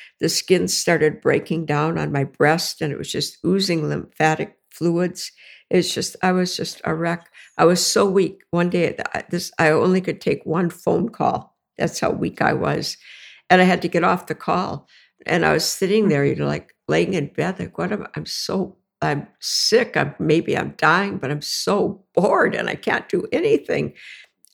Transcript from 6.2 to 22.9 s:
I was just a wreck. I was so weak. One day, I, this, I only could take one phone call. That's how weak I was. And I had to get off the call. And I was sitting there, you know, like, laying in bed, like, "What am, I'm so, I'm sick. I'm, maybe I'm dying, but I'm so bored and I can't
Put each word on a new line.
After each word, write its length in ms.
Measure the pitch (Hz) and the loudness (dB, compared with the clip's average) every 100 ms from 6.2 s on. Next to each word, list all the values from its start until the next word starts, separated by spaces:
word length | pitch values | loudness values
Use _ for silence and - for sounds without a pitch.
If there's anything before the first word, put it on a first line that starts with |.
I 100 | 185 | 0
was 240 | 185 180 - | 2 0 -4
just 240 | 160 - | -8 -6
a 100 | - | -6
wreck. 360 | 160 170 170 - - - - | -4 -2 -4 -10 -20 -20 4
I 80 | |
was 200 | 165 180 | 4 4
so 200 | - - | 2 2
weak. 380 | 202 190 170 - _ | 2 2 0 -2 _
One 200 | 170 175 | 0 0
day, 260 | 175 160 - - | 0 -2 -2 -8
I, 80 | - - | -8 -6
this, 220 | 175 175 - | -6 -6 0
I 120 | 160 | 2
only 300 | 151 117 185 | 4 4 2
could 200 | 185 147 | 0 -4
take 240 | - 139 | -2 -2
one 240 | - 165 175 | -2 -2 -2
phone 400 | - - 170 180 | -2 -2 0 -2
call. 480 | - - - - _ _ - | 0 0 0 -8 _ _ -4
That's 220 | 160 - | -4 -2
how 100 | - | -2
weak 320 | - - - | 0 -4 0
I 100 | - | 0
was. 440 | - - 151 - - - - - - _ | 0 -2 -4 -6 -10 -16 -20 -20 -20 _
And 120 | 185 | 6
I 40 | |
had 180 | 180 180 | 6 4
to 60 | 175 | 0
get 160 | 175 | 0
off 220 | 175 180 - | 2 0 -4
the 80 | |
call. 540 | - - 175 190 - _ _ _ _ - | -8 -2 -2 -2 -8 _ _ _ _ -2
And 200 | 170 160 | 0 2
I 60 | |
was 120 | 156 | 2
sitting 440 | - - 185 214 202 | 0 -2 0 2 2
there, 160 | 143 | 2
you 100 | 143 | 2
know, 120 | 135 147 | 0 -2
like, 280 | 147 - _ - | -4 -8 _ -2
laying 240 | 156 175 | 0 0
in 140 | 185 139 | -2 -4
bed, 300 | - 160 185 | -4 -4 -4
like, 200 | 170 - | -10 -6
"What 140 | 180 | -6
am, 140 | 208 - - | -6 -8 -12
I'm 100 | 156 | -10
so, 500 | - - 196 185 - _ _ | -8 -4 -4 -4 -10 _ _
I'm 280 | 151 147 - _ | -4 -2 -6 _
sick. 580 | - - - 226 220 - | -6 -2 2 2 2 0
I'm, 180 | 139 - | -2 -2
maybe 400 | 160 160 - - | 2 2 2 -4
I'm 160 | 143 - | -4 0
dying, 420 | 156 170 202 190 | 2 2 0 -4
but 120 | 131 | -6
I'm 100 | 147 | -6
so 640 | - - - 202 - - _ | -6 -6 -2 0 0 -4 _
bored 400 | - 175 381 - | 0 2 4 2
and 140 | - - | 0 -4
I 60 | |
can't 340 | - - | -4 -2